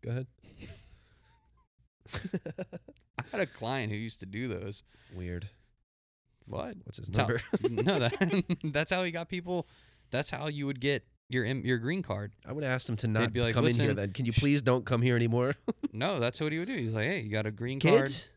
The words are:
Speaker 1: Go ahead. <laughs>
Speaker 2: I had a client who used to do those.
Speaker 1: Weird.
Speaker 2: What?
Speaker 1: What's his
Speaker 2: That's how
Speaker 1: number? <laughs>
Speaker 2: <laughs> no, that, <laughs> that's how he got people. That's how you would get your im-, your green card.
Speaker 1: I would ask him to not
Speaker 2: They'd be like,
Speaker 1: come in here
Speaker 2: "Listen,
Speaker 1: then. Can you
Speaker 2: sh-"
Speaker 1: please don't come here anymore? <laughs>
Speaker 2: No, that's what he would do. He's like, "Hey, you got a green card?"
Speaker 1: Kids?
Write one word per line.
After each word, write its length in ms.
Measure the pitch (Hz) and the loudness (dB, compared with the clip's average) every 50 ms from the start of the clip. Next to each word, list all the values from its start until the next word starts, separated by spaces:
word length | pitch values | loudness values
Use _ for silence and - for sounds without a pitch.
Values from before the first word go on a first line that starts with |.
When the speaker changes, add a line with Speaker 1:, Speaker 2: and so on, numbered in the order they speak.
| - | -6
Speaker 1:
Go 60 | 120 | -4
ahead. 160 | 117 123 131 - _ _ - - - - - - - - - - - - _ _ _ _ _ _ _ _ _ _ _ _ _ _ _ _ _ _ _ _ _ - - | -4 -4 -6 -8 _ _ -20 -20 -20 -18 -16 -16 -16 -18 -20 -20 -20 -20 _ _ _ _ _ _ _ _ _ _ _ _ _ _ _ _ _ _ _ _ _ -12 -12
<laughs> 0 | - - 180 - 175 _ 151 - - 185 - - 175 _ - - _ _ _ _ - | -10 -8 -4 -4 -4 _ -6 -10 -10 -12 -12 -12 -16 _ -18 -20 _ _ _ _ -10
Speaker 2:
I 60 | - - | -10 -6
had 80 | - 220 | -2 -4
a 40 | 190 | -4
client 460 | - - - - 113 131 135 120 104 | -4 -4 -8 -6 -4 -4 -2 -4 -4
who 60 | 104 104 | -4 -4
used 220 | 113 113 - - | -6 -8 -10 -12
to 40 | - | -14
do 220 | 95 95 107 123 127 | -10 -6 -6 -4 -4
those. 360 | 101 90 98 101 101 - - _ _ - - - - | -4 -6 -6 -8 -10 -12 -16 _ _ -20 -20 -16 -12
Speaker 1:
Weird. 320 | 90 90 87 90 87 87 101 - _ _ _ _ _ _ _ _ _ _ _ _ _ _ _ _ _ _ - | -8 -6 -6 -6 -6 -8 -10 -14 _ _ _ _ _ _ _ _ _ _ _ _ _ _ _ _ _ _ -10
Speaker 2:
What? 280 | - - - 247 220 185 - | -8 -8 -6 -8 -10 -14 -14
Speaker 1:
What's 140 | - - - | -14 -14 -12
his 100 | - - | -10 -4
Speaker 2:
That's 100 | 87 117 135 - - 117 - - | 0 0 0 2 0 -2 -2 -2
how 160 | - 202 - - | -4 0 0 0
Speaker 1:
number? 160 | 117 - 117 | 0 2 2
<laughs> 0 | |
Speaker 2:
<laughs> 0 | |
no, 160 | 131 202 156 | 2 2 4
that, 580 | 123 120 392 - 196 170 196 196 170 - 180 - | 2 2 2 2 2 2 2 2 2 0 -2 -2
<laughs> 40 | - 156 139 | -2 -2 0
that's 180 | 147 156 - | 0 0 0
how 120 | 190 180 185 | 0 0 0
he 80 | 180 | -2
got 180 | 165 165 170 - | -4 -6 -8 -6
people. 380 | - 180 170 175 180 175 160 _ - - - - _ _ _ _ | -6 -8 -4 -2 -2 -2 -2 _ -12 -20 -20 -20 _ _ _ _
That's 180 | - 123 151 - | -2 -2 -2 -2
how 180 | - - 139 156 | -4 -4 -4 -4
you 180 | 151 143 143 | -4 -2 -2
would 140 | 139 139 131 | -4 -2 0
get 240 | 120 143 139 - - _ _ _ _ _ | 2 2 2 2 -2 _ _ _ _ _
your 160 | 123 127 117 | -2 0 0
im-, 200 | 110 131 131 - | 0 0 0 2
your 120 | 127 127 117 | 2 2 2
green 240 | 113 131 170 196 175 | 2 -2 -2 -2 -2
card. 300 | - 92 98 104 101 - _ _ | -4 -4 -4 -4 -8 -10 _ _
Speaker 1:
I 60 | - | -10
would 120 | 123 147 151 | -6 -4 -2
ask 240 | 131 127 127 - - | -2 -2 -2 -2 -2
him 80 | 117 104 | -4 0
to 100 | - 113 | 0 2
not 120 | 107 110 | 2 2
Speaker 2:
They'd 120 | 117 110 107 | 2 2 2
be 80 | 120 | 2
like, 120 | 120 117 110 | 2 2 4
Speaker 1:
come 120 | 123 117 | 4 4
in 80 | 120 120 | 4 6
here 60 | 117 110 | 4 4
Speaker 2:
"Listen, 120 | 110 104 98 | 4 2 2
Speaker 1:
then. 140 | 101 101 | 0 -2
Can 140 | 95 - 131 | -2 -2 -2
you 60 | 117 110 | 2 2
Speaker 2:
sh-" 60 | - | 4
Speaker 1:
please 220 | 147 143 143 143 | 4 6 4 4
don't 240 | 131 131 123 127 117 | 6 4 4 4 2
come 160 | - 131 117 | 0 2 4
here 140 | 120 123 120 | 4 4 4
anymore? 400 | 117 120 117 113 120 123 131 143 - | 4 4 4 4 2 2 0 -2 -4
<laughs> 60 | _ - 220 _ - 285 - | _ -6 -6 _ -4 -6 -4
Speaker 2:
No, 240 | 110 127 202 202 151 | -2 -2 0 0 2
that's 220 | 117 120 - - | 0 0 0 0
what 100 | 156 151 | -2 0
he 60 | 151 160 | 0 -2
would 100 | 175 208 | -2 -4
do. 80 | 269 | -4
He's 160 | 196 123 110 | -2 -2 0
like, 140 | 110 110 107 | 0 0 0
"Hey, 140 | 135 190 190 | 0 0 -2
you 100 | 113 107 | -2 -2
got 160 | 104 107 107 | -2 0 0
a 60 | 107 | -2
green 280 | 107 104 113 123 131 135 | -4 -4 -4 -4 -4 2
card?" 260 | 131 156 190 226 277 | 6 6 8 8 6
Speaker 1:
Kids? 260 | 135 139 - - - _ | 4 0 -2 -2 -6 _